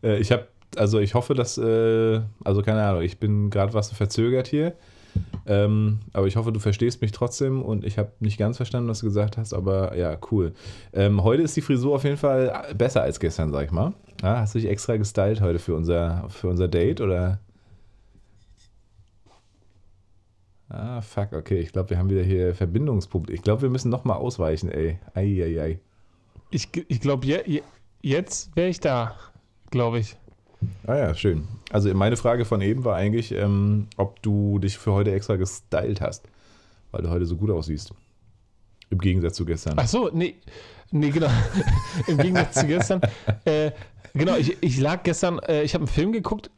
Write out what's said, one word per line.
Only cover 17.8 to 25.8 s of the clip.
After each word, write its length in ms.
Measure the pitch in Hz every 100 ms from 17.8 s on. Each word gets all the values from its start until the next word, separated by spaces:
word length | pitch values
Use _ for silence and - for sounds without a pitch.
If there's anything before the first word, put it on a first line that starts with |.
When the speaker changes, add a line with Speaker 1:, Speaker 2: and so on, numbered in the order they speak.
| - - _ - _ - _ - _ _ _ _ - _ _ _ _ _ _ _ - _ _ _ _ _ _ _ _
Speaker 1:
Ah, 320 | - 113 120
fuck, 320 | 104 - 101
okay, 260 | 78 - 95
ich 120 | 82
glaub, 180 | - 92
wir 80 | 90
haben 120 | 95
wieder 140 | 95
hier 320 | 90 95 90 87
Verbindungsprobleme. 800 | 90 90 147 113 - 90 80 90
Ich 80 |
glaub, 180 | 104 107
wir 80 | 135
müssen 200 | 127 127
noch 160 | 123 123
mal 100 | 95
ausweichen, 560 | 123 120 82 78 87
ey. 260 | 78 82 82 -
Ei, 300 | - 98 98
ei, 180 | 82 80
ei. 180 | 78 82